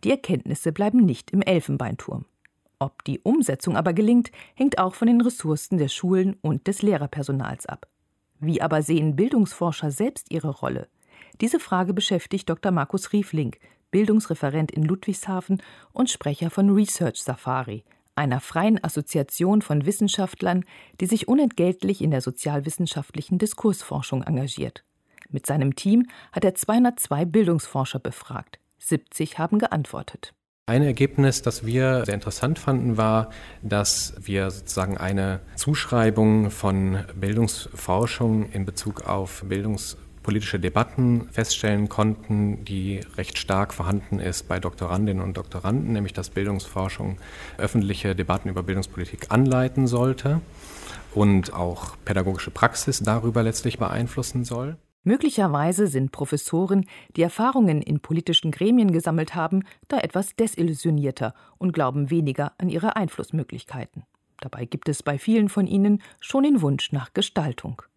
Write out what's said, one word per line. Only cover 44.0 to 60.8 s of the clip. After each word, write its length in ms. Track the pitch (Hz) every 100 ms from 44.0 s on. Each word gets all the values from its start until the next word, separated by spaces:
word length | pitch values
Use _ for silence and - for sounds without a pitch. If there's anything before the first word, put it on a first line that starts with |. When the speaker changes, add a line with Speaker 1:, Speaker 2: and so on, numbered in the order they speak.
| - 98
Speaker 2:
ist 280 | 90 87 -
bei 120 | 92
Doktorandinnen 640 | 95 - 87 90 107 95
und 140 | 95 90
Doktoranden, 560 | - 90 92 123 -
nämlich 220 | 110 98
dass 160 | - 92
Bildungsforschung 880 | - 101 98 - - 95 - 101 95 - - - -
öffentliche 580 | 104 117 101 98 104 92
Debatten 320 | 87 98 95
über 160 | 92
Bildungspolitik 680 | 87 95 95 - 85 - -
anleiten 540 | 110 135 127 127 127 131
sollte 540 | 120 127 131 139 160 - - - - - - -
und 400 | - 104 98 90
auch 440 | 85 87 87 - - -
pädagogische 460 | 95 92 95 -
Praxis 480 | - 117 - - 135
darüber 440 | 104 113 117 117
letztlich 360 | 113 113 123 -
beeinflussen 680 | 98 90 117 - 123 127 120
soll. 320 | 120 135 160 _ _ 175
Speaker 1:
Möglicherweise 840 | 262 311 - 190 143 156 180 208
sind 260 | 135 135
Professoren, 720 | - 143 147 - 165 185 196 190 - - -
die 60 |
Erfahrungen 580 | 170 - 233 269 208 151
in 180 | - 151
politischen 520 | - 160 165 160 160
Gremien 420 | 151 196 247 208
gesammelt 420 | 165 165 165 160 175
haben, 280 | 160 190 190 - _
da 100 | 277
etwas 360 | 165 185 196 -
desillusionierter 960 | 226 - 165 151